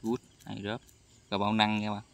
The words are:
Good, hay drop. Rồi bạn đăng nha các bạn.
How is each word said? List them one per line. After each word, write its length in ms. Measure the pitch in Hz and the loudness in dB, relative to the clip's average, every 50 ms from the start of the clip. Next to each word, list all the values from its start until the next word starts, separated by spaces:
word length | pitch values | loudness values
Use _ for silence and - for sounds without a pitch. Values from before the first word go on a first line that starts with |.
Good, 180 | - 113 120 131 - - - - - | 0 -2 -2 -2 -4 -14 -20 -20 -12
hay 160 | - 104 104 | -10 -10 -8
drop. 200 | 101 101 110 123 - - - - - - - - - - | -6 -6 -6 -6 -8 -16 -20 -20 -20 -20 -20 -20 -10 -4
Rồi 100 | 104 98 | -2 0
bạn 180 | 101 104 110 | 2 2 4
đăng 220 | 110 107 107 107 104 | 4 4 4 4 0
nha 80 | 104 | 0
các 60 | 107 104 | -2 -4
bạn. 100 | 101 - - | -6 -8 -14